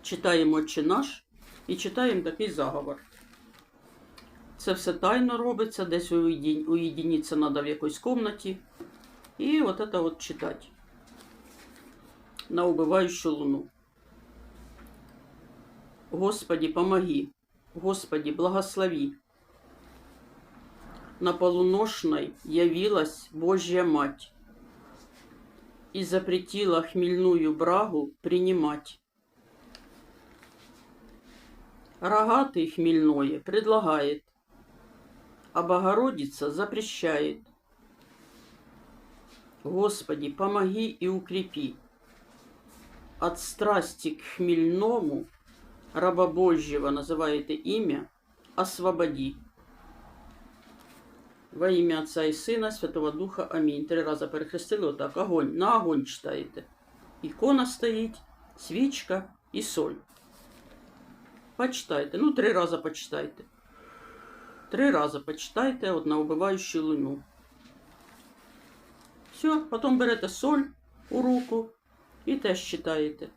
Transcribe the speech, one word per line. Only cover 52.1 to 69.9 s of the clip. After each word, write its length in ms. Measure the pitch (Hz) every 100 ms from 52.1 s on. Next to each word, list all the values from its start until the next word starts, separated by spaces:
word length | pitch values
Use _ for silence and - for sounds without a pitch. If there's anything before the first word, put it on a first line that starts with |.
| 170 156
и 80 |
Сына, 360 | 151 - 226 220
Святого 400 | 214 156 165 151
Духа. 360 | 151 190 - -
Аминь. 400 | 160 151 147 151
Три 160 | 170
раза 240 | 156 151 151
перекрестили, 540 | 156 156 175 - 214
вот 180 | 165 -
так, 180 | 143 165
огонь, 400 | 190 165 139 160
на 200 | 196 233
огонь 280 | 175 151
читаете. 600 | 135 - - 139 139 - - _ _ - - -
Икона 420 | 156 - 247 277
стоит, 520 | 254 - 233 220 226 220 - - - -
свечка 760 | - 170 277 277 - 185 190 _ _
и 100 | -
соль. 340 | 214 - 147 - - - - - - - - - - - - - - - - -
Почитайте, 600 | 254 254 - 147 143 185
ну, 160 | 294
три 180 | 262 208
раза 240 | 185 170 165
почитайте. 720 | 160 156 - 147 147 - - _ _ - - - - - - - - - - 202
Три 140 | 277
рази 280 | 170 147 147
почитайте, 720 | - 151 - 220 262 254 196
от, 160 | 165 156
на 120 | 151
убиваючу 640 | 151 156 196 190 - 165
луну. 400 | 156 147 135 139 - - - - - - - - - - - - - - - - - - - - -
Все, 280 | - 311 311 311
потім 280 | 233 277